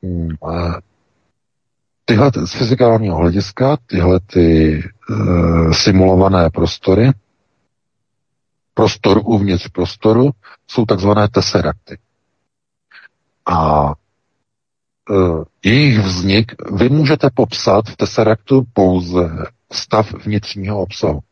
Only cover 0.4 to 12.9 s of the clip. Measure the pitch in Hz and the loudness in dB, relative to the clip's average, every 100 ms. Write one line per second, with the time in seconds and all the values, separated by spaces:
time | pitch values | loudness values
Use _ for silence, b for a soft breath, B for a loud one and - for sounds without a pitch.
0.4 | 82 85 87 82 - _ _ _ _ _ | -8 -6 -6 -8 -12 _ _ _ _ _
1.4 | _ _ _ _ _ _ - 113 139 101 | _ _ _ _ _ _ -2 2 2 0
2.4 | 85 - 120 127 123 113 110 85 85 90 | -6 -6 -4 2 2 2 0 0 0 0
3.4 | 95 - 131 151 _ 90 87 92 - 90 | -4 -2 -2 -2 _ -2 0 0 0 0
4.4 | 82 80 80 78 85 _ - 107 101 87 | 4 4 2 0 -6 _ -10 -4 0 0
5.4 | 85 82 82 78 - 95 92 92 98 95 | 2 2 2 2 2 4 4 4 4 2
6.4 | 82 - - - - 95 123 139 _ _ | 0 0 -4 -4 0 2 2 0 _ _
7.4 | _ _ _ _ _ _ _ _ _ _ | _ _ _ _ _ _ _ _ _ _
8.4 | _ _ _ - 110 - - 101 110 113 | _ _ _ -2 -2 0 0 0 2 0
9.4 | 98 90 - - 87 - 110 110 139 135 | 0 -2 -4 -6 -6 -2 2 4 2 0
10.4 | B B _ - 107 98 98 104 104 - | B B _ -4 -2 0 2 2 2 0
11.4 | 92 - - - _ - _ _ _ _ | 0 -2 -2 -6 _ -20 _ _ _ _
12.4 | _ _ _ _ _ | _ _ _ _ _